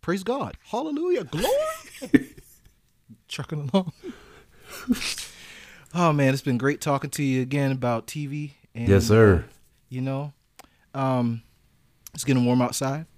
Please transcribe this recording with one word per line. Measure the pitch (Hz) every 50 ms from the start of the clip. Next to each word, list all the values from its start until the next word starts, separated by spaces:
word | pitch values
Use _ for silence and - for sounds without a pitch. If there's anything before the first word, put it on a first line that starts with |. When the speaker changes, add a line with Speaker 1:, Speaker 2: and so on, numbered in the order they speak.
Speaker 1:
Praise | - - 175 202
God. | 190 220 247 277 233 - - - _
Hallelujah. | - - 226 277 320 285 294 330 359 359 294 185
Glory. | 131 - 151 202 330 494 571 622 622 640 640 - - - - - - -
<laughs> | - - - - - - - - - _ - _ _ _ _ _ _ _ _ 113 _ _ _
Trucking | - - 143 - - 147 143 135 -
along. | 196 185 175 - _
<laughs> | - 370 247 - - - - - - _ _ - - - - - - - 247 - - - - - - - - - - - - - - - - - - _ -
Oh, | 170 180 165 151
man, | 147 139 135 135
it's | 139 -
been | 143 127 120
great | 117 135 147 -
talking | - 156 143 135 - 143
to | - - 147
you | 139 131 131
again | 127 127 135 147 139 135
about | 135 131 120 123 120 113 -
T | - - 156 147 139
V. | 139 147 147 147 - _ _ _ _
And, | 113 117 98
Speaker 2:
Yes, | 98 98 - -
sir. | 107 110 113 107 95 85 - -
Speaker 1:
uh, | - _ _ _ _ _ _ _
you | 131 127
know, | 127 135 135 135 143 147 139 _ _ _ _ _ - _ _ _ _ _ _
um, | 135 135 131 131 127 120 117 117 113 - _ _ _ _ _ _ _ _ _ _ _ _ - _
it's | - -
getting | - 135 127 123
warm | 120 123 127
outside. | 123 123 120 - 143 131 135 151 165 - _